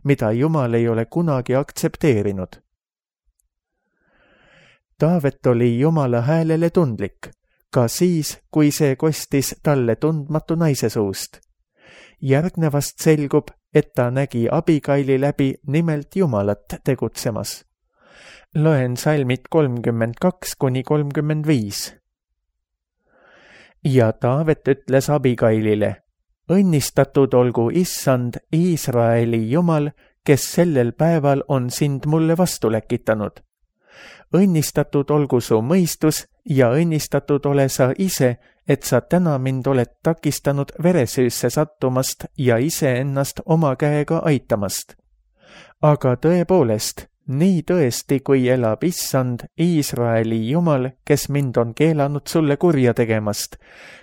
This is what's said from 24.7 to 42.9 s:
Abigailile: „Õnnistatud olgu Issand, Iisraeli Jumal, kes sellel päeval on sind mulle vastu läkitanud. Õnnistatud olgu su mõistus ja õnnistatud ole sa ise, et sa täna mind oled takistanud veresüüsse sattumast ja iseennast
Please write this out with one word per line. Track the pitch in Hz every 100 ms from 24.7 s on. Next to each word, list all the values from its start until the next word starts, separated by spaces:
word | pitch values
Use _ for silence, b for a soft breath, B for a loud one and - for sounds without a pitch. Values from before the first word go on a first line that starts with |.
| 139 - 135 135
Abigailile: | 147 131 117 117 110 107 104 104 95 _ _ _ _ -
„Õnnistatud | 180 196 156 - - 139 - 135
olgu | 127 123 120 117
Issand, | 170 180 - - 127 123 - -
Iisraeli | 160 180 160 - 120 117 117 117 117 110
Jumal, | 143 175 160 147 - b b
kes | - 135 -
sellel | - 175 143 120
päeval | - 160 165 143 139 -
on | 135 123
sind | - 147 139 147
mulle | 156 160 165
vastu | 175 - 113
läkitanud. | 110 - 120 - 110 104 - _ _ _ _ B B B B B
Õnnistatud | 160 196 160 143 - 143 147 139
olgu | 151 139 123
su | - 110
mõistus | 117 185 170 - 156 151 - _
ja | - 135 123
õnnistatud | 135 170 156 - 143 - 143 143
ole | 143 135
sa | - 127 -
ise, | 190 - 127 120 b b b
et | 139
sa | - 127
täna | - 175 175 139
mind | 131 131 127
oled | 135 117 _
takistanud | - 165 151 135 - 139 139 -
veresüüsse | 170 180 120 - 123 - 123
sattumast | 156 151 - 131 127 - - - -
ja | 127 113
iseennast | 143 - 147